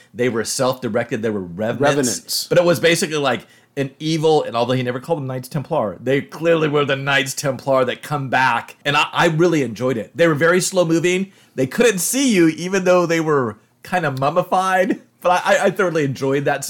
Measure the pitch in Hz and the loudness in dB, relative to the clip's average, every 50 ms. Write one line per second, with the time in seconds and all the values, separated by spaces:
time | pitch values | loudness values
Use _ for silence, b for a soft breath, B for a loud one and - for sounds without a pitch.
0 | B B - 95 123 127 110 117 104 - - - 127 127 127 - 127 113 101 120 | B B -4 -2 -2 0 0 -2 -4 -4 -4 -2 -2 -2 -2 -2 -4 -4 -2 -4
1 | 117 - 131 110 110 113 104 101 92 90 85 92 107 113 113 123 139 147 143 143 | -4 -4 -4 -4 -4 -4 -4 -4 -6 -8 -8 -6 -4 -4 -2 0 0 2 2 2
2 | 131 120 98 - - - - - - - 156 170 175 175 170 113 - 165 170 165 | 0 -2 -4 -6 -8 -8 -6 -6 -4 0 2 2 4 4 2 2 2 2 2 2
3 | 190 151 156 151 143 131 120 101 - b b b b b _ 139 135 131 - - | 0 -2 -2 -2 0 0 -2 -2 -6 b b b b b _ -6 -6 -6 -8 -6
4 | 156 156 165 160 156 160 156 147 127 107 113 117 117 120 127 131 123 123 123 131 | -4 -4 -2 2 2 4 4 4 2 0 -2 0 0 2 0 0 0 -2 -4 -6
5 | - 165 170 151 135 131 127 131 127 - - 131 131 - 165 143 113 101 87 - | -4 -4 -4 -4 -4 -6 -8 -8 -8 -6 -6 -6 -4 -2 -2 -2 -2 -2 -4 -4
6 | 117 127 139 139 - - - 151 160 170 165 160 156 147 143 147 143 139 139 135 | -2 0 0 0 -2 -4 -8 -2 2 2 2 2 2 0 0 0 0 0 -2 -2
7 | 139 143 139 139 135 135 - - - 143 127 113 - 139 135 131 127 120 110 - | -2 0 0 0 0 -2 -6 -4 -4 -4 -4 -4 -2 0 2 2 2 0 -4 -6
8 | - - 151 147 135 123 135 127 131 127 117 117 - - - _ - 147 143 151 | -8 -6 -6 -6 -4 -2 0 2 2 2 0 -2 -4 -8 -14 _ -4 -2 0 0
9 | 156 - - 139 165 175 160 156 175 175 165 151 127 117 107 95 127 127 131 110 | 0 0 0 2 2 2 4 2 2 2 2 0 -2 -2 -4 -4 -4 -2 -2 -4
10 | 92 - - 139 170 165 156 135 165 165 180 185 - - 190 185 175 160 165 165 | -6 -6 0 2 2 2 4 2 2 2 2 2 0 0 0 0 2 2 2 2
11 | 151 175 180 185 196 190 b b b b b - 131 - - - 240 233 196 180 | 2 0 0 -2 -4 -6 b b b b b -4 -4 -2 0 2 2 2 2 0
12 | - - - 269 285 254 208 180 165 160 151 151 170 180 196 190 180 180 180 180 | -2 -2 -2 0 2 2 4 4 4 4 2 0 -4 -2 -2 0 2 4 4 4
13 | 175 160 165 165 156 156 151 139 123 110 101 b b b b _ - - 185 185 | 4 2 0 0 0 0 0 0 0 -2 -6 b b b b _ -8 -4 -4 -2
14 | 165 143 131 131 139 147 170 185 - - 190 185 185 190 185 190 226 247 - - | -2 -2 -2 -2 -2 0 0 0 0 0 0 0 0 2 2 2 2 0 -2 -4
15 | - _ _ _ - 175 180 175 - 190 202 180 190 196 185 - 190 175 160 165 | -8 _ _ _ 0 2 2 2 2 2 2 2 2 0 0 0 0 0 0 0
16 | 143 139 127 - 135 135 135 147 139 147 143 139 - | 0 -2 -2 -4 -2 -2 -2 0 0 -2 -2 -2 -4